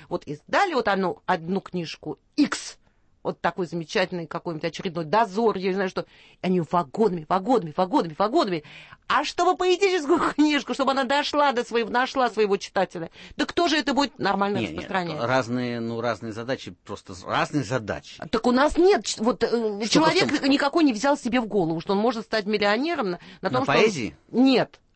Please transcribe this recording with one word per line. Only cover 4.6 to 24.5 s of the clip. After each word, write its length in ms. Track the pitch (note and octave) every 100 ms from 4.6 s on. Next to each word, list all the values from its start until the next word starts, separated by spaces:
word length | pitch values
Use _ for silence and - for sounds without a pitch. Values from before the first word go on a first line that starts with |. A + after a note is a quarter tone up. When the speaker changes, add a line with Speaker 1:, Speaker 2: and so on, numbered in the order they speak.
| E3
Speaker 1:
очередной 400 | D#3+ F#3+ D#3+ D#3
"Дозор", 520 | G#3 A3+ F#3 A#3 F#3+
я 120 | F#3+
не 40 | F#3
знаю 140 | F#3+
что. 160 | F#3 - - - _
Они 200 | F#3 F3+
вагонами, 640 | D#3 F3 C#3+ G3+ G#3+ F3 D#3
вагонами, 440 | F#3 G3 B3 E3 D3
вагонами, 400 | F#3 C#4+ E3 D3+
вагонами. 460 | G#3 D4+ A#3 E3+ - - - - -
А 160 | A#3
чтобы 320 | D4 - F4+ -
поэтическую 600 | F#4 F4+ G4 F#4 C#4+ E4+
<laughs> 160 | D#4+ -
книжку, 380 | D4+ D4 G#3+
чтобы 180 | B3+ C4
она 120 | C4+
дошла 480 | B3 C#4+ C#4+ D4 C#4+
до 120 | A#3+
своего, 260 | A#3 A#3 G#3
нашла 400 | A#3+ B3+ C#4 B3
своего 280 | - G#3+ G3+
читателя, 520 | - G3+ F#3 F3 E3 - - -
да 80 | -
кто 220 | - E4+
же 100 | D4+
это 160 | C4
будет 240 | B3+ C#4+ -
нормально 380 | F#3+ G3 G3+ G3+
Speaker 2:
Не, 60 |
не, 40 | G2
Speaker 1:
распространять? 520 | E3+ - F#3+ E3+ D3+
Speaker 2:
разные, 580 | A#2 C3 A2+ B2 B2 A#2+
ну, 220 | A#2 A#2
разные 320 | A#2 A2+ A#2
задачи, 400 | G#2+ A#2 B2 - F2+ -
просто 280 | G2 -
з-, 120 | F#2 -
разные 360 | A#2+ D#3 D3
задачи. 580 | G#2+ B2+ G2+ F2 - - -
Speaker 1:
Так 160 | A3+ B3
у 40 |
нас 260 | B3 D4+ -
нет, 280 | F#4 G4 -
ч-, 160 | -
вот, 220 | A3 G3+
э, 40 | G3+
Speaker 2:
Что 380 | A#3 A3 G3+ A3
Speaker 1:
человек 420 | - D#4 E4 A#3+
Speaker 2:
просто 180 | C#4+ C4+
Speaker 1:
никакой 360 | C#4+ C#4+ E4+
не 100 | D4+
взял 240 | G#3+ C#4 C#4+
себе 220 | A#3+ B3
в 40 | A3+
голову, 340 | G#3 E3 E3
что 120 | D#3+
он 60 | G3+
может 240 | A3+ A3+ G3
стать 200 | A3 G3
миллионером 640 | G#3 G3+ A3 D#4 D#4+ G3+
на, 80 | F3 - -
на 80 | F#3
Speaker 2:
На 80 | B3
Speaker 1:
том, 60 |
что 80 | -
он 40 | C#3
Speaker 2:
поэзии? 360 | A3 E3+ G#2 - _
Speaker 1:
Нет, 480 | A3+ C4+